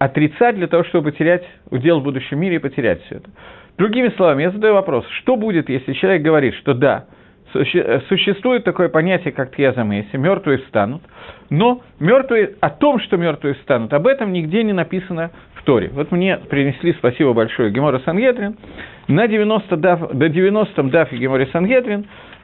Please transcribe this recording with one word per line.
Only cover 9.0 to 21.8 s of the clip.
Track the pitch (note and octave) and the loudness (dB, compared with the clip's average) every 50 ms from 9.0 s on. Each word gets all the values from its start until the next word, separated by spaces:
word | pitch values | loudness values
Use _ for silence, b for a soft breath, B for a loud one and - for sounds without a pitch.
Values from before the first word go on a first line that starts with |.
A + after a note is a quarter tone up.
| D#3+ F#3 F#3+ E3+ F3+ D3 | 2 2 0 -2 -2 -4
как | B2+ - C3 B2 | -4 -4 -6 -6
Тхия | - - C#3+ C3 B2 | -2 0 0 0 2
Замейси, | B2 A#2 G#2 G#2 G2+ G#2 - - | 0 -2 -2 -2 -4 -4 -6 -4
мертвые | C3+ C3+ F3+ G3 F#3+ G3 D3+ C3+ C3 | -2 0 0 0 0 0 0 0 0
встанут, | C3+ - - A2 G2+ G#2+ C3+ E3 - B B B B B B B B B | -2 -2 -2 0 0 0 -2 -8 -14 B B B B B B B B B
но | C#3+ D3+ A3 A#3+ B3 B3 B B B B | 0 2 2 2 2 0 B B B B
мертвые, | C#3+ F3 B3 C4+ C4 C4+ A#3 A3+ G3+ G3+ - - | 0 4 4 4 4 2 2 2 2 0 0 -2
о | - D3 | -2 -2
том, | - - - D4 C#4+ G#3+ | -2 2 2 2 2 2
что | - - - F3+ | -2 -2 -2 0
мертвые | E3+ E3+ D3 - - C#3+ C#3 | 0 0 -2 -2 -2 -4 -4
встанут, | - - - C#3 A#2+ A2+ G#2+ | -4 -2 0 0 0 0 0
об | D3 D3 E3 | 0 2 2
этом | B3+ C4+ C4+ A3+ G3+ | 2 0 0 -2 -4
нигде | F#3 F3 D#3+ D#3 F3 A3+ | -2 -2 -2 -2 0 0
не | A3+ G#3+ G3+ | 0 0 0
написано | F#3 E3 - F#3+ F#3 F#3 - F3+ D#3+ E3 E3 - B B B B | -2 -2 -2 -4 -6 -6 -6 -8 -8 -8 -8 -10 B B B B
в | - - | -8 0
Торе. | - C3+ A2 F2+ E2+ | 2 2 2 2 -2
Вот | B2+ C#3 D#3 - | -4 -6 -6 -2
мне | F3+ F3 F#3 F#3+ F3 - | -2 0 0 0 -2 -2
принесли, | - - D3 C#3 C3+ C#3 B2+ - - E3+ - | -6 -4 -2 0 0 0 -2 -2 -2 -2 -2
спасибо | - - B2 B2 - D#3+ C3+ A#2+ | 0 0 -2 0 2 2 2 2
большое, | A#2 A2+ A2+ - - B2 G#2+ | 2 0 0 0 -2 -2 0
Гемора | G2+ B2 C#3+ D3+ B2+ C3 - | 0 0 0 0 0 -2 -2
Сангедрин. | - E3 G3 B3 C4 A#3+ - G3+ G3+ G#3+ - B B B B B B B B B B | -2 -2 0 2 0 0 0 -2 -8 -8 -10 B B B B B B B B B B
На | C3+ E3+ A3+ A#3 | 2 2 2 2
девяносто | G#3+ G#3+ G#3 G#3 A3 G#3 G#3+ - F#3 D#3 | 2 2 0 2 0 -2 -2 -2 -4 0
даф, | D#3 F3+ F3 E3 E3+ - - | 2 2 2 2 0 -4 -2
до | C3 D3+ E3 | 0 0 0
девяностом | D3 F3+ F#3 G3 G3+ G#3+ G#3 G#3 - - C#3 C3 | 2 2 2 2 2 2 0 -2 -2 -2 -2 0
дафе | C#3 E3+ D#3 - - A#2 | 2 2 0 0 -2 -4
Гемора | B2 C3 C3+ C3 C3+ B2+ | -4 -2 0 0 0 0
Сангедрин, | - E3+ F3+ G3+ C4 B3+ | -2 -2 0 2 2 2